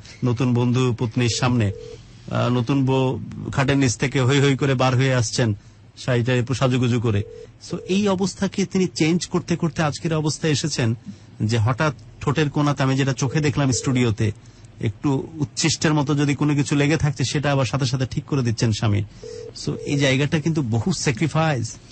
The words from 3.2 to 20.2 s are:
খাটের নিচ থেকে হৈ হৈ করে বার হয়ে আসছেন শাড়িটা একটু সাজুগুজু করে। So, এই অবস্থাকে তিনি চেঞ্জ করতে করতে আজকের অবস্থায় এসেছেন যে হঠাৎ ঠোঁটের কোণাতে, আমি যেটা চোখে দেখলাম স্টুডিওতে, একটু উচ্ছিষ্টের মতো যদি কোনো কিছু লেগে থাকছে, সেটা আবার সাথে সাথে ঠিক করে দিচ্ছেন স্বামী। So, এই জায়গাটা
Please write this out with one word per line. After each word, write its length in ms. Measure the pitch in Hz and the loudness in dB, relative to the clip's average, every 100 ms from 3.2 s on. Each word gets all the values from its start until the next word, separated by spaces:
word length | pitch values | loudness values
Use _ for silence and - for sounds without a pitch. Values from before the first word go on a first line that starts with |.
| - - 101 | -8 -10 -4
খাটের 260 | - 135 139 | -2 2 2
নিচ 200 | 135 - | 2 0
থেকে 240 | 135 135 | -2 2
হৈ 180 | 123 139 | 4 4
হৈ 180 | 139 131 | 4 4
করে 160 | 151 | 2
বার 220 | 131 131 123 | 2 2 4
হয়ে 180 | 135 | 2
আসছেন 420 | 127 113 - 120 101 - - - - | 2 0 0 0 0 -8 -20 -20 -10
শাড়িটা 360 | - 123 117 | -2 0 2
একটু 200 | 123 120 | 0 0
সাজুগুজু 460 | 127 131 127 127 123 | 0 2 2 2 2
করে। 240 | 117 101 - - - - - | 2 0 -2 -12 -20 -18 -10
So, 60 | 170 | -10
এই 300 | - 190 208 | -2 0 2
অবস্থাকে 580 | 185 190 - 196 - 185 | 0 -2 -2 -4 -2 -2
তিনি 220 | 190 180 | 0 0
চেঞ্জ 400 | - 156 175 - | 2 2 2 0
করতে 280 | 175 - 170 | -4 -2 -2
করতে 280 | 165 - | -2 0
আজকের 300 | 151 - 165 | -2 -2 -4
অবস্থায় 400 | 160 151 - 160 | -2 -2 -2 0
এসেছেন 420 | 143 156 - 113 117 - - - - | 0 -2 -2 -2 -2 -8 -18 -16 -4
যে 160 | 107 117 | 0 2
হঠাৎ 360 | 107 123 156 - - - | 0 2 -2 -2 -14 -6
ঠোঁটের 280 | - 135 147 | -2 0 0
কোণাতে, 340 | 151 147 139 | 2 0 2
আমি 120 | 135 135 | 2 2
যেটা 180 | 135 | 0
চোখে 260 | 135 139 156 | 0 0 0
দেখলাম 320 | 147 151 135 | 0 2 0
স্টুডিওতে, 600 | 127 147 127 120 107 107 - - - - - | 0 0 2 2 2 -2 -4 -16 -20 -20 -6
একটু 460 | 107 - 147 135 - 160 | -6 -2 -2 -2 -4 -6
উচ্ছিষ্টের 580 | 147 - 160 - 165 | -6 -2 -2 2 2
মতো 220 | 151 139 147 | 2 2 2
যদি 200 | 143 139 | 2 2
কোনো 200 | 147 147 | 2 2
কিছু 200 | 139 143 | 2 2
লেগে 220 | 143 156 | 2 2
থাকছে, 260 | 151 - | 0 0
সেটা 280 | 135 151 143 | -2 0 0
আবার 140 | 139 127 | 0 0
সাথে 200 | 135 131 | 0 0
সাথে 200 | 127 127 | 0 -2
ঠিক 200 | - - | -4 -2
করে 160 | 143 | 0
দিচ্ছেন 300 | 120 107 117 | 0 0 0
স্বামী। 320 | 107 117 101 104 - - - - - - | 2 0 0 -2 -10 -16 -14 -14 -10 -8
So, 100 | - | -6
এই 220 | - 143 | -2 0
জায়গাটা 420 | 139 135 | 2 2